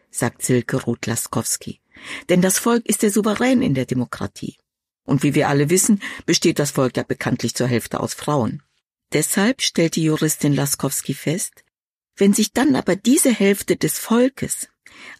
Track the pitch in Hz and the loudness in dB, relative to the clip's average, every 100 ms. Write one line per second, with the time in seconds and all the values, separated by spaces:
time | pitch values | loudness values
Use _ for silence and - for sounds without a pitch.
0 | _ - 120 - - 123 - 131 120 117 | _ -4 -4 -4 0 0 0 -4 -2 -6
1 | - 117 - 127 - - - - _ - | -4 -4 -4 -4 -4 -6 -8 -18 _ -20
2 | - - - 180 185 - 233 233 - - | -16 -12 0 2 4 2 2 0 0 0
3 | 220 214 214 202 247 254 - 131 123 127 | 2 2 0 0 2 2 2 0 -2 -2
4 | 123 - 92 - - - _ _ _ _ | -4 -6 -10 -8 -12 -14 _ _ _ _
5 | - 139 143 143 139 143 147 185 - 202 | -2 0 2 2 2 2 2 2 4 2
6 | - - - 160 175 - 147 - 127 - | 0 -12 -2 2 2 2 -2 0 0 0
7 | - - 120 - 120 - 123 117 - - | -4 -4 -2 -2 -2 -2 0 0 -2 -6
8 | 113 - - 151 107 143 _ _ _ _ | -6 -6 -2 0 0 -4 _ _ _ _
9 | _ 180 - - 208 269 - - 165 - | _ -2 0 0 0 0 -2 0 0 2
10 | 156 156 156 - 147 139 143 - 135 - | 0 0 0 0 0 2 0 -2 -4 -4
11 | - 135 - 175 - _ _ _ _ _ | -6 -6 -4 -4 -6 _ _ _ _ _
12 | _ - 202 208 214 240 294 254 - 185 | _ 2 2 4 0 2 2 2 0 0
13 | 226 302 277 220 196 202 - 175 156 - | 2 4 4 4 2 2 0 -2 0 -4
14 | - 226 254 - - - - _ _ - | -2 2 2 0 -8 -8 -10 _ _ -20
15 | - - | -20 -16